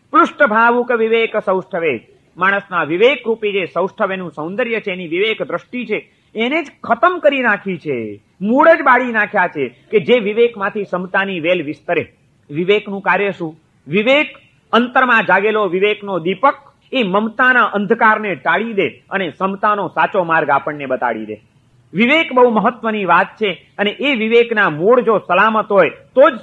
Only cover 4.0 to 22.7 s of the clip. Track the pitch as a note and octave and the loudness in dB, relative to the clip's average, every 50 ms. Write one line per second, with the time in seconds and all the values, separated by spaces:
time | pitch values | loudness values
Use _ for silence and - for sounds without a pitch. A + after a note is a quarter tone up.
4 | A3 F#3 F#3+ F#3+ F#3 E3 - - D3+ E3+ G3 G#3 B3+ A#3 A3+ G#3+ - G3+ F3+ F#3 | -4 -4 -4 -6 -8 -10 -10 -10 -10 -8 -4 -4 -4 -4 -4 -6 -6 -6 -8 -8
5 | F#3 D#3 D#3+ F3+ G3+ A3 A3 - F3+ B2+ D#3+ E3 - - - B3 A#3+ - G#3+ D#3+ | -8 -6 -4 -2 -2 -2 -2 -4 -6 -6 -6 -8 -8 -8 -10 -10 -6 -6 -6 -8
6 | - _ _ _ _ _ - G#3+ A3+ B3 D4 E4 D#4 - - _ - - A3+ A3+ | -8 _ _ _ _ _ -8 -4 -4 -2 -2 -4 -6 -6 -14 _ -4 -4 -2 2
7 | - F4+ F#4 F4 - D4 C#4 C4+ B3 A#3 G3+ G3 - G3 F#3 D3+ - D#3 C3+ A#2+ | 2 2 2 2 0 0 2 2 0 0 0 -2 -2 -6 -8 -6 -6 -6 -6 -6
8 | A2+ G#2+ G#2 G2+ _ _ _ - F3+ G#3+ A#3+ C#4 D#4 E4 E4 D#4+ D4+ C#4+ B3 B3 | -6 -8 -12 -14 _ _ _ -8 -4 0 2 4 6 4 4 4 4 2 2 2
9 | B3+ B3 A3+ A3 G#3 G3 - G3 F3+ E3+ - D#3 C3+ A#2 - _ _ - G#3+ G#3+ | 2 -2 -2 -2 -4 -2 0 -2 -2 -2 -2 -4 -6 -6 -6 _ _ -2 -2 0
10 | D#3 B2 A#3+ B3 G3 G3+ G#3+ A3+ A#3 A#3 A#3 G#3 F#3+ G3+ - A3 G3 - - F3+ | 2 4 2 2 2 0 0 2 2 0 0 -2 -6 -6 -6 -6 -8 -6 -6 -6
11 | F#3 F3+ - G3 G3 G3 F#3+ F3 D3 E3+ F3+ F3+ D3 C#3+ C#3+ - _ - F3 D#3+ | -6 -4 -4 -4 -2 -2 -4 -4 0 0 0 0 -2 -8 -10 -12 _ -4 -2 -2
12 | A#2 - _ _ _ _ _ _ _ - D3 D3+ F3+ F3 G#3 G#3+ G#3+ G#3 G3 G3 | -2 -6 _ _ _ _ _ _ _ -10 -6 -4 0 0 0 0 0 -4 -10 -6
13 | F#3+ F#3+ F3 F#3 G3+ G3+ F#3 - F3 D#3 D#3+ _ _ _ _ _ _ C#3 D3+ G#3 | -2 -2 0 0 0 -4 -4 -6 -10 -12 -12 _ _ _ _ _ _ -4 -4 -2
14 | G#3+ A#3+ C4+ D4 D4+ - - - _ _ _ _ _ - - A3+ A#3+ A#3+ - C#4 | 2 2 2 2 2 -2 -6 -20 _ _ _ _ _ -2 0 0 0 2 0 0
15 | C4 B3 A#3+ A3 F#3+ D#3+ F3+ G3 G3 A3 G#3+ G#3+ G#3 F#3 E3 F#3 G3 G#3 G#3+ G#3 | 2 2 2 0 2 2 2 2 2 0 0 0 0 0 0 0 0 0 -2 -2
16 | G3+ G3+ G3 F3 D#3+ E3+ F#3+ F#3 - C#4 C#4+ - - - _ _ _ - - C4 | -6 -6 -6 -4 -4 -4 -4 0 0 0 0 0 -10 -20 _ _ _ -6 -4 -2
17 | A#3 F#3 F3+ G#3 A3 A3+ A3 - B3+ B3+ B3+ B3 A3 G3 - G3+ G#3 F3 A3+ A3+ | -2 0 0 -2 -2 -2 -2 0 2 2 4 4 2 2 0 -2 0 0 0 2
18 | A#3+ A3 G#3+ A3 G#3+ G#3 F3 C#3 - E3+ E3 F#3 A3+ A#3 A3 G3 E3+ B2+ - - | 4 2 2 2 0 -6 -6 -4 -2 -2 -2 -2 -2 -4 -2 -2 -2 -2 -4 -8
19 | _ - - G3 F#3+ D#3 C3+ - F#3 F#3+ G3 G3 - G#3+ G#3 G#3 F#3+ D3+ - D#3+ | _ -8 -6 -4 -4 -6 -6 -4 -4 -4 -4 -2 -2 0 0 0 -2 -4 -2 0
20 | D#3+ E3+ - G3+ F3 E3 E3 D#3+ D#3 C3+ C#3+ C#3 - D#3+ D3 D3 C#3+ C3 B2+ A#2 | -2 0 0 0 0 2 2 0 2 2 0 0 0 -4 -8 -8 -6 -4 -4 -2
21 | C3 A#2+ A2+ A2 A2 G#2 G#2+ G#2 _ _ _ _ _ _ _ _ _ _ - E3+ | -2 -4 -4 -4 -8 -10 -12 -14 _ _ _ _ _ _ _ _ _ _ -2 0
22 | A3+ A#3+ D4 D#4+ E4 - B3+ B3+ B3+ B3 A3 G#3+ F#3 A#3+ | 2 2 2 2 0 0 2 4 4 4 4 2 0 0